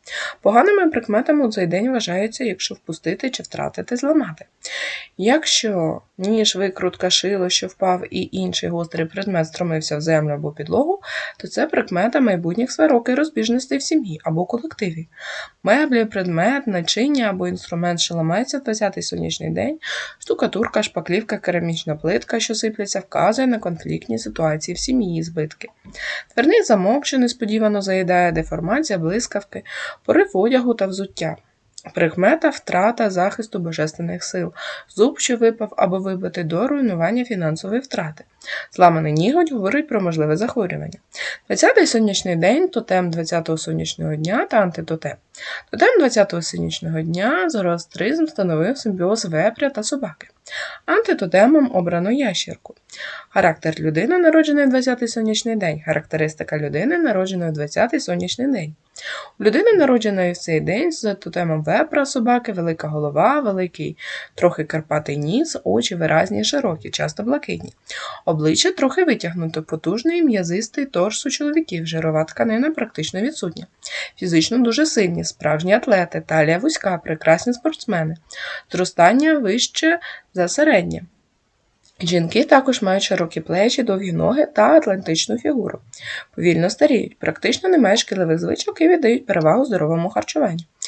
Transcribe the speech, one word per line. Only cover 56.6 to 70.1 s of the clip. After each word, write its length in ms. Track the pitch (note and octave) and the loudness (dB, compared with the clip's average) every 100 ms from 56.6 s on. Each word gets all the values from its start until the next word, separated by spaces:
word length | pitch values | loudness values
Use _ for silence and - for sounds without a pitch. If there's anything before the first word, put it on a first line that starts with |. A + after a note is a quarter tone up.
| C#3+ D3 A#3 F4 | -2 -2 0 2
народженої 540 | D4+ F#3+ F#3+ F#3 E3 | 2 0 0 -2 -4
в 20 | |
двадцятий 460 | D3+ D3 - A#3+ D4+ | -4 -4 0 0 0
сонячний 480 | - F3 F3+ G#3 C4+ | -2 -4 -4 -4 -2
день. 280 | C4+ D#3 D#3 _ - - - - - | -2 -4 -12 _ -16 -12 -12 -14 -2
У 40 | |
людини, 300 | G#3 B3+ A4+ | 2 4 6
народженої 580 | G4+ C#4 B3 G#3+ F#3+ F3+ | 6 6 4 2 0 0
в 60 | F3 | -2
цей 220 | - D#3 | -2 0
день, 320 | D#3 G3+ E4+ | 0 0 -2
з 240 | D#4+ G#3+ F#3+ | -2 -4 -6
тотемом 480 | F3 F3+ E3+ D#3 | -6 -4 -2 -2
вепра, 420 | D3+ G#3 D#4+ D4 C#4 | 0 0 0 0 0
собаки, 460 | C4 A#3 A#3+ A#3+ | 0 2 2 0
велика 360 | F3+ E3+ E3 D3+ | -4 -4 -4 -4
голова, 520 | D3+ D3 C#3+ G#3 D4 | -4 -2 2 2 2
великий, 580 | A#3 F#3+ F3+ - D3+ D#3+ - - - - | 0 -2 -4 -6 -10 -8 -12 -14 -14 0
трохи 280 | F3 E3 | 0 0
карпатий 540 | D3+ D#3+ D#3 D3+ D3+ D3 | -4 -6 -4 -4 -2 -4
ніс, 400 | D3 A3+ E4 - | 0 0 -2 -4
очі 320 | - G#3 A#3+ F3 | -2 0 0 -2
виразні, 480 | D#3+ D#3 F#3+ G#3 | 2 2 2 0
широкі, 460 | G#3+ D4 G#3 D#3+ - | -2 0 -2 -4 -8
часто 340 | - D#3 - | -6 -6 -4
блакитні. 500 | A3 C#4+ - E3+ - - - - - - - | -2 -2 -4 -8 -10 -18 -16 -12 -12 -6 -2
Обличчя 460 | D#3+ D3+ - F4+ | 0 2 2 2
трохи 320 | F#4 C4 F#4 | 2 0 2
витягнуто, 600 | F4 A3 E3+ F3 D#3+ D#3+ | 2 0 -2 -4 -4 -6
потужний, 600 | D#3+ D#3+ E3 A3 D#4+ | -6 -6 -2 -2 0